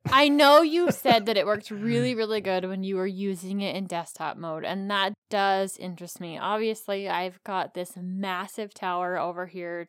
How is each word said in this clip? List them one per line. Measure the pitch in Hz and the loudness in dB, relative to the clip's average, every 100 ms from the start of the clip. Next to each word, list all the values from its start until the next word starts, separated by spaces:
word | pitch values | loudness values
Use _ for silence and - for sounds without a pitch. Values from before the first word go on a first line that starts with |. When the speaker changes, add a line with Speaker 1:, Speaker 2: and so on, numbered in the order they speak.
| - | 0
Speaker 1:
<laughs> | |
Speaker 2:
I | 262 294 | 4 6
know | 285 277 294 | 6 8 8
you | 320 330 349 | 8 4 2
said | - 262 233 208 | 2 4 4 4
that | 202 | 2
it | 180 | 2
worked | 208 - | 0 -4
really, | 208 226 233 247 | -6 0 2 2
really | 226 214 220 | 0 -2 -2
good | 190 185 185 | 0 0 -2
when | 190 | -4
you | 190 190 | -2 -2
were | 190 | -2
using | 185 202 185 185 202 | -2 -4 -4 -4 -4
it | 196 160 | -2 -4
in | 190 | -4
desktop | 170 165 - 160 - | -6 -6 -8 -8 -6
mode, | 165 160 | -6 -6
and | - 190 196 | -4 -4 -2
that | 202 196 208 - | 0 0 -2 -4
does | 208 196 190 196 - | 0 2 2 0 -6
interest | 185 165 175 - | -10 -10 -12 -12
me. | 175 156 | -10 -6
Obviously, | 170 214 226 220 - 196 196 | -2 0 0 -2 -4 -4 -2
I've | 175 185 180 | -2 -4 -8
got | - 190 175 | -6 -4 -4
this | 180 175 185 | -6 -8 -8
massive | 180 190 196 180 202 - 208 | -6 -4 -2 -4 -6 -8 -10
tower | - 185 180 180 180 | -6 -4 -2 0 0
over | 170 175 180 | -2 -4 -8
here | 180 175 170 | -8 -8 -8